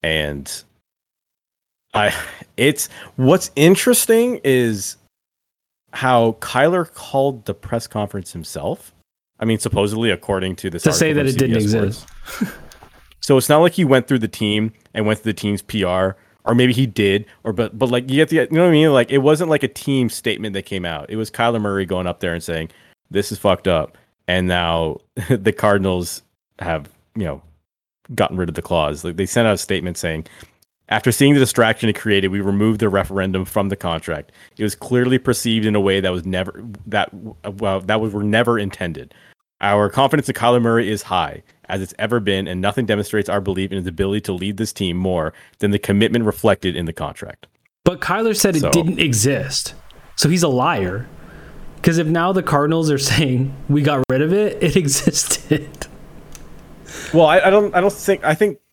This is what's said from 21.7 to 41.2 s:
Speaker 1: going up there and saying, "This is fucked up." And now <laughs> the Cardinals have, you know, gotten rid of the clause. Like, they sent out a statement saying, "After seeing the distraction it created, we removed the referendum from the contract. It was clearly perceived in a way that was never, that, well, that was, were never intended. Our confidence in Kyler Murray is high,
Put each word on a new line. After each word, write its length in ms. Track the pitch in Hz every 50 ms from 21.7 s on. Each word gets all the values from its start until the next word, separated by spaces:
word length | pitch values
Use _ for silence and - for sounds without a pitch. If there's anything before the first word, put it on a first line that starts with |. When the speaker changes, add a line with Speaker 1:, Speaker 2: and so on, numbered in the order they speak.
| 98 98 98
Speaker 1:
going 220 | 85 95 92 92 87
up 120 | 87 _
there 140 | - 90 85
and 100 | 85 -
saying, 260 | - 85 80 80 80 _ _ _ _ _ _ _ _
"This 200 | - 98 101 -
is 60 | 110 98
fucked 300 | - 101 92 90 _ 98
up." 300 | 90 80 76 - _ _ _ _ _ _ _ -
And 200 | 90 92 92 90
now 500 | 90 87 87 85 82 82 82 80 73 - _ _ _
<laughs> 140 | - 107 -
the 220 | 135 113 95 110 104
Cardinals 680 | - - 107 101 101 95 95 92 90 90 82 - - _ _ _ _ _ _ _ _
have, 300 | - 87 82 78 73 - _ _ _ _ _
you 100 | 113 101
know, 160 | 82 71 67 _ - _ _ _ _ _ _ _ _ _ _ _ _ -
gotten 220 | 110 104 - - 92
rid 120 | 90 82
of 60 | 82
the 60 | -
clause. 420 | 85 - 90 85 78 76 76 73 82
Like, 140 | 90 87 85
they 80 | 98
sent 220 | 92 - 123 117 113
out 80 | 104
a 20 | 92
statement 400 | - - 101 92 78 90 87 -
saying, 280 | - 87 80 78 80 - - - - - _ _ _ _ _ _ _ _
"After 240 | - 107 - 131
seeing 220 | 117 - 139 139 147
the 60 | 143
distraction 480 | 131 - - - 120 113 110 - - 113
it 80 | 101 -
created, 320 | - 110 104 98 95 95
we 100 | 92 101
removed 400 | 101 98 98 101 107 110 113 104
the 80 | 113 107
referendum 540 | 95 98 92 - 95 98 92 95 92 92 92
from 240 | 87 - 107 98 98
the 80 | 98
contract. 560 | - - 90 82 80 - - 82 73 76 _ _ _ - - _ _
It 60 | 104
was 100 | 104 98
clearly 440 | - - - 123 123 123 123 131 127
perceived 460 | - - 120 - - 120 113 113 107
in 100 | 110 104
a 60 | 107
way 180 | 98 98 95 98
that 120 | 95 95 92
was 120 | 90 82
never, 380 | 92 92 90 95 92 - - 110 120 104 - -
that, 240 | - 101 104 101 - - 101 90 110 110 - _ 104 101 98
well, 220 | 110 101 95 95
that 180 | 92 92 107 110
was, 140 | 110 110 98
were 100 | 104 101
never 340 | 104 104 110 120 117 120 113
intended. 560 | 104 101 - - 95 87 82 - - - _ _ _ _ _ _ _ _ _ _
Our 300 | - 101 101 104 104 101
confidence 400 | - - 135 139 156 151 139 -
in 60 | 131
Kyler 260 | - 120 120 123 123
Murray 260 | 117 117 117 117 117 95
is 100 | 107 101
high, 400 | - - 92 90